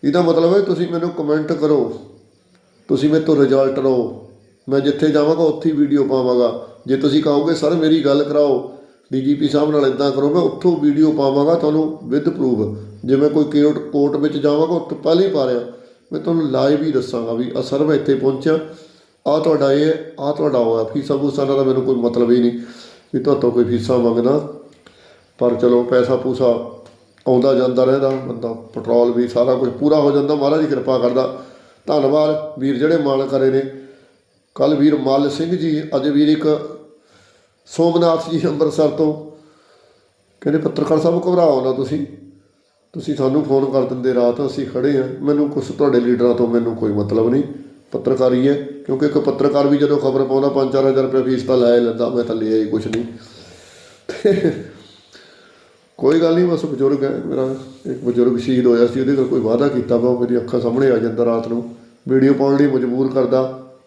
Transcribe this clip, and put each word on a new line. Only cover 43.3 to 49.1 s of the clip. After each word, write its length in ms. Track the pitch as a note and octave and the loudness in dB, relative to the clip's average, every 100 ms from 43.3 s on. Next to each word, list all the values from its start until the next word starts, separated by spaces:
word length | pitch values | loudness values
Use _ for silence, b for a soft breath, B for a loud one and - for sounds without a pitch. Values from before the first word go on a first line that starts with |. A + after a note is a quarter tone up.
| C#3+ | 0
ਫੋਨ 280 | C3 C3+ C3+ | 2 0 2
ਕਰ 120 | C3+ | 0
ਦਿੰਦੇ 300 | B2+ B2+ B2+ | -2 -2 -2
ਰਾਤ, 320 | B2 A#2+ A#2+ C#3 | 2 0 0 -4
ਅਸੀਂ 220 | C#3+ B2+ | -4 -6
ਖੜ੍ਹੇ 300 | C3 C3+ C#3+ | -2 0 0
ਹਾਂ।" 260 | B2 - | -2 -4
ਮੈਨੂੰ 260 | C#3 D3 C#3+ | -2 0 0
ਕੁਛ 220 | - - | -2 -8
ਤੁਹਾਡੇ 280 | C#3+ C#3+ B2 | 0 2 2
ਲੀਡਰਾਂ 360 | A#2+ A#2+ A#2+ A#2+ | 2 2 2 2
ਤੋਂ 120 | A#2+ | 2
ਮੈਨੂੰ 280 | A#2 A#2 A2+ | 0 -2 -4
ਕੋਈ 160 | G#2+ | -2
ਮਤਲਬ 380 | G#2 G#2 A2 A2+ | -2 0 0 2
ਨਹੀਂ, 140 | C3 C#3+ B B B _ | 0 -2 B B B _
ਪੱਤਰਕਾਰੀ 580 | - B2 C3 B2+ B2+ C3+ | -6 -2 2 2 2 2
ਹੈ, 40 | |
ਕਿਉਂਕਿ 520 | C#3+ - - - C3 | 0 -4 -12 -6 -2
ਇੱਕ 120 | D3 | 0